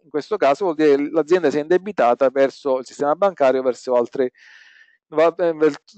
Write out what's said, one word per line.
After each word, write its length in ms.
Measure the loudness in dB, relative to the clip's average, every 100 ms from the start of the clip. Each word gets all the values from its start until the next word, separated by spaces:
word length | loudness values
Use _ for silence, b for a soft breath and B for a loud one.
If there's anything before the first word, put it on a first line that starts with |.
in 80 | _
questo 260 | -10 -6 0
caso 280 | 0 0 -2
vuol 100 | 0
dire 200 | 2 2
che 140 | 0
l'azienda 400 | -4 0 0 0
si 80 | -2
è 40 |
indebitata 680 | -2 -2 -2 -2 0 2 0
verso 480 | 2 -2 -2 -4 -4
il 80 | -6
sistema 300 | -6 -4 0
bancario, 480 | -2 0 0 2
verso 320 | -2 -4 -2 -2
altri, 360 | 0 -2 -4 _ b b b b b b -6
va-, 260 | 0 0 0
eh, 140 | -4
ver-, 280 | 0 0 -2 _